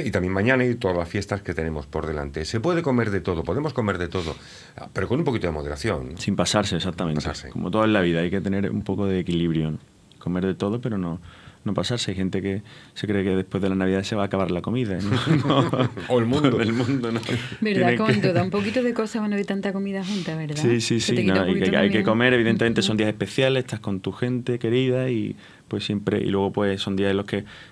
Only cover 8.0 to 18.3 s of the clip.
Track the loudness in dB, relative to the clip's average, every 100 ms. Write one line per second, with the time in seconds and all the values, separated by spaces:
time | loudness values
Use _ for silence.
8 | 4 2 0 -2 -2 -2 -2 -2 -2 -2
9 | 0 0 0 0 2 2 0 -2 -10 -20
10 | -20 -10 -4 0 0 0 -2 -2 -4 -4
11 | -4 -6 -10 -20 -20 -10 -4 -2 -2 -2
12 | -4 -2 -2 -2 -2 -4 -6 -18 -20 -8
13 | -2 0 2 0 0 -2 0 2 2 0
14 | 0 -2 0 0 0 -2 -2 -2 -2 -2
15 | 0 0 2 2 4 2 2 0 -2 -2
16 | 0 2 4 4 4 2 2 2 0 0
17 | 0 -2 -2 -4 -4 -4 0 2 4 4
18 | 2 2 2